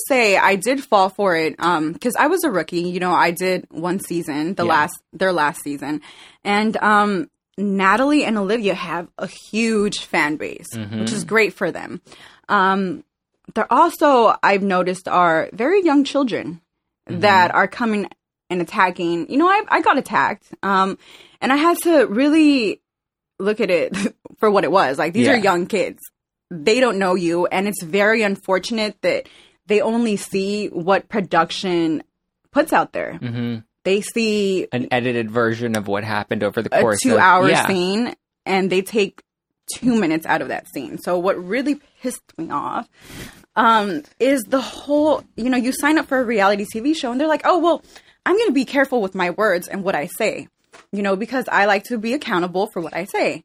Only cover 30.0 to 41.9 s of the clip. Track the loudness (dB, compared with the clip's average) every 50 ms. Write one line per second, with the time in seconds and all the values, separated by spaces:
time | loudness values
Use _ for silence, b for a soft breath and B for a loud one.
30 | 0 0 -2 -2 -4 -4 -4 -4 -2 -2 -4 -4 -6 -6 -6 -4 0 0 0 0
31 | 0 -2 -4 -4 -2 0 0 0 0 0 -4 -6 -4 -2 0 0 0 0 -2 -4
32 | -6 _ _ _ _ _ _ _ _ _ 0 0 0 2 2 0 0 0 -4 -8
33 | -8 -8 -8 -10 -8 -8 -6 -6 -6 -6 -6 -8 -12 _ _ _ -2 -2 -2 -2
34 | -2 -4 -4 -2 0 0 0 0 0 0 -2 -2 -4 -4 -4 -6 -4 -2 -2 -2
35 | 0 0 -2 -2 -4 -2 0 0 0 0 0 -2 -2 -2 -2 -4 -2 -4 -4 -4
36 | -4 -4 -4 -4 -4 -4 -2 -2 -2 -2 -2 -2 -2 0 2 2 2 2 2 2
37 | 2 2 4 6 6 6 6 6 4 4 4 2 2 2 0 0 0 0 0 -2
38 | -2 -4 -6 -12 _ _ _ _ -6 -4 -2 0 0 0 0 -2 -2 -2 0 -2
39 | -2 -2 -4 -12 -20 _ _ _ _ _ _ _ _ -16 -10 -4 0 0 2 2
40 | 2 0 -2 -2 -2 -2 -2 -2 -2 -4 -8 -8 -8 -10 -12 -12 -10 -10 -12 -8
41 | -4 -2 -2 0 0 0 -2 -2 -4 -6 -4 -2 -2 -2 -4 -4 _ _